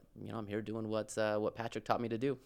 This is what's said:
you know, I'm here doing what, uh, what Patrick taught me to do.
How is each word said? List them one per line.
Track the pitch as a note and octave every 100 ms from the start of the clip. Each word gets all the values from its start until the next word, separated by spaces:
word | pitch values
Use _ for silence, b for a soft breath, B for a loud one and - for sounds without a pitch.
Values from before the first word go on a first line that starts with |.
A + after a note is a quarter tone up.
| - -
you | G#2
know, | A2
I'm | G2+
here | G#2
doing | G#2 A2+ A2
what, | G#2+ G#2+ -
uh, | A2 G#2+
what | G#2+
Patrick | - A2+ -
taught | - A2+
me | A#2+
to | A2+
do. | C3+ C3